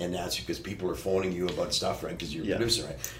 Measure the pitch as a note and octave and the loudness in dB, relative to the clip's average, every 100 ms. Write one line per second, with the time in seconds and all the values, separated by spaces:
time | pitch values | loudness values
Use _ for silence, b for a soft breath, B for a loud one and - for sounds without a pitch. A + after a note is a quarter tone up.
0 | F2 F#2 F2+ - - E2 F#2+ G#2 F#2 E2+ | -2 0 0 -2 -2 -4 -4 -2 -2 0
1 | F#2+ F#2+ F#2 F2 F2+ E2+ F2 - F#2+ - | 2 4 4 2 0 2 2 2 2 0
2 | E2 F2 E2 E2 G2 F#2 A2+ - - - | -4 -4 -4 -4 0 2 4 2 0 -6
3 | B | B